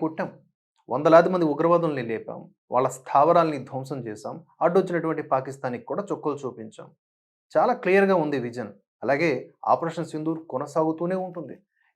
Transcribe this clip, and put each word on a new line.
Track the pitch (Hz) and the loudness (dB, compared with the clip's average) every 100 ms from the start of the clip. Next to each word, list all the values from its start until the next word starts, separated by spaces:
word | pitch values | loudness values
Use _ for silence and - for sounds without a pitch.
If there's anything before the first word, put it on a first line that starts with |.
కొట్టాం. | 160 160 123 - _ _ _ _ - | -4 -4 -8 -10 _ _ _ _ -6
వందలాది | 123 156 160 180 | 0 6 8 8
మంది | 185 160 | 2 0
ఉగ్రవాదుల్ని | 143 165 170 165 139 113 | 2 2 2 2 -4 -4
లేపాం, | 110 - 113 - _ _ | -6 -8 -14 -16 _ _
వాళ్ళ | 123 131 - | 0 0 -2
స్థావరాల్ని | - 139 151 170 165 143 - | 0 4 6 6 2 -2 -8
ధ్వంసం | 135 135 139 113 | -10 -8 -8 -8
చేశాం, | 107 - 156 - _ 165 | -10 -12 -14 -18 _ 2
అడ్డొచ్చినటువంటి | 185 185 175 160 151 - | 2 2 -2 -2 -4 -2
పాకిస్తాన్కి | 131 131 135 127 120 - | -2 -2 -8 -8 -8 -8
కూడా | 151 196 | -8 -6
చుక్కలు | 151 151 139 | -6 -4 -6
చూపించాం. | 131 113 110 - - _ _ _ _ _ _ 156 | -8 -10 -16 -18 -20 _ _ _ _ _ _ 0
చాలా | 214 - | 2 0
క్లియర్గా | 180 190 196 185 | 2 4 6 4
ఉంది | 151 139 120 | 0 -2 -4
విజన్. | 123 104 - _ _ | -8 -10 -14 _ _
అలాగే | 110 143 165 127 - _ - | 0 2 2 -2 -6 _ 2
ఆపరేషన్ | 156 165 170 156 | 2 0 -6 -8
సింధూర్ | 156 156 160 - | -6 -6 -6 -8
కొనసాగుతూనే | 127 143 160 160 160 175 190 185 | -8 -4 0 0 -2 -4 -4 -6
ఉంటుంది, | 170 147 - _ _ _ | -10 -14 -16 _ _ _